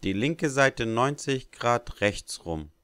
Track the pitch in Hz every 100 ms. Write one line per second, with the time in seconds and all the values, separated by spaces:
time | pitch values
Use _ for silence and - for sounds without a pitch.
0 | 95 95 131 165 160 135 135 - 113 113
1 | 131 143 - 135 - - 120 120 - -
2 | 101 101 - - - 82 76 _